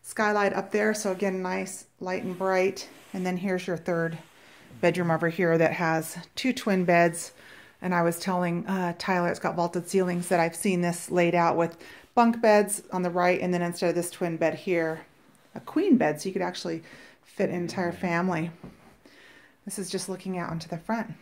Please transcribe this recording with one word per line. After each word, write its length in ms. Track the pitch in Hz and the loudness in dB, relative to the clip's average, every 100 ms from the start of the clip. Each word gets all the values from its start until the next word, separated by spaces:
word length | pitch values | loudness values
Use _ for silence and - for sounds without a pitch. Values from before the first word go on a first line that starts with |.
Skylight 500 | - - 214 208 202 | -12 -2 2 4 2
up 180 | 196 196 | 0 -2
there, 220 | 214 214 | 0 0
so 200 | 220 202 | 0 -2
again, 280 | 185 196 185 | -2 -2 -2
nice, 460 | 185 185 190 - - _ | -4 -4 -6 -10 -16 _
light 260 | 185 185 | -6 -4
and 120 | 185 180 | -6 -4
bright. 540 | 190 185 190 190 - - - | 0 2 2 -2 -12 -18 -12
And 100 | 190 | -4
then 140 | 185 180 | -2 -2
here's 280 | 196 185 185 | -2 -2 -2
your 120 | 165 | -6
third 400 | 170 170 165 165 - - - - - - | -2 -2 -2 -4 -14 -20 -20 -20 -20 0
bedroom 300 | 175 170 170 | 2 2 0
over 180 | 160 165 | 2 0
here 300 | 165 175 165 | 2 2 6
that 160 | 160 | 4
has 420 | 160 170 160 156 - - | 2 0 0 -2 -10 -12
two 180 | - 262 | -4 -2
twin 320 | 254 - 190 | -2 0 2
beds. 480 | 175 170 170 165 - - - - - _ | 4 6 6 2 -10 -14 -20 -20 -20 _
And 120 | 180 | -2
I 80 | 180 | 0
was 160 | 170 170 | 0 0
telling, 480 | - 180 180 170 - | -2 -2 0 -2 -4
uh, 280 | 190 180 170 | -2 -2 -4
Tyler 300 | - 185 175 | -2 0 0
it's 100 | - | 0
got 160 | - | -4
vaulted 340 | 165 170 175 170 | -2 -2 -2 -2
ceilings, 400 | 190 180 175 175 | 0 0 -2 0
that 120 | 180 | 2
I've 160 | 165 170 | 2 0
seen 240 | 208 180 | 0 2
this 300 | 175 170 - | 0 -2 -2
laid 240 | 175 170 | 2 4
out 220 | 175 170 160 | 4 4 2
with 200 | 170 - - - - | 0 -2 -20 -20 -4
bunk 260 | - 233 233 | 4 4 4
beds 420 | 226 208 202 - - | 6 6 4 -4 -6
on 100 | 185 | -4
the 80 | 180 | -2
right, 300 | 175 180 185 | 2 2 2
and 120 | 180 | 0
then 100 | 175 | 0
instead 280 | 175 175 175 | -2 0 0
of 40 | |
this 160 | 175 175 | 0 -4
twin 260 | - 175 165 | -4 -4 0
bed 180 | 165 | 0
here, 500 | 151 196 170 160 160 - _ _ _ _ | 0 -2 0 0 -4 -12 _ _ _ _
a 60 | - | -18
queen 360 | - - 392 277 | -6 -2 4 4
bed, 240 | 151 151 | 4 0
so 80 | 196 | -4
you 40 | |
could 100 | 190 | -4
actually 400 | 175 180 175 165 - - - - | -4 -6 -8 -8 -10 -20 -20 -20
fit 280 | _ - 196 | _ -4 -2
an 60 | 180 | -2
entire 360 | 170 - 175 | -4 -4 -4
family. 580 | 170 185 170 185 165 165 - - - - - - - - - - _ | -4 -2 0 0 0 -4 -8 -20 -20 -20 -20 -20 -20 -20 -20 -20 _
This 140 | - - | -12 -10
is 120 | 185 | -6
just 180 | 185 185 | -6 -6
looking 300 | 185 190 185 | -8 -6 -6
out 120 | 175 | -6
onto 180 | 165 - | -8 -8
the 100 | 165 | -10
front. 360 | - 226 220 - | -4 -4 -4 -12